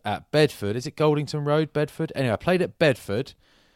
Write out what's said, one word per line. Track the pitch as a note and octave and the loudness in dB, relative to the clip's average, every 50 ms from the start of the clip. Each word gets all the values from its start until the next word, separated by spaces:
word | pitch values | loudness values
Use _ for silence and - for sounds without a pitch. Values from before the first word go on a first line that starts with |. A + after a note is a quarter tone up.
| - | -6
at | G#2 G2+ F2 - _ | -6 -6 -6 -4 _
Bedford. | - D3+ D3+ - - - G#2 G2+ G#2+ | 2 4 4 2 2 -2 -4 -4 -4
Is | B2+ B2 | -4 -6
it | D3+ - | -8 -2
Goldington | - D3+ D#3 D3 D3 D3 - - D3+ C#3+ | 0 2 2 2 0 -2 -4 -6 -4 -2
Road, | D3 D3 D#3 D#3+ D3+ - | 0 2 2 0 0 -2
Bedford? | D3 D3+ D3 - - D#3+ - - | -2 -2 -2 -4 -6 -6 -4 -2
Anyway, | - C3+ A#2+ G2+ | -2 0 0 0
I | |
played | - - E3+ F#3 F3 | 0 0 0 0 2
at | F3 - - | 0 -2 0
Bedford | - E3+ D3 A#2+ - - - G2+ A#2 C#3 - - _ _ _ _ _ _ _ _ | 2 2 2 2 2 -2 -4 -4 -4 -4 -6 -12 _ _ _ _ _ _ _ _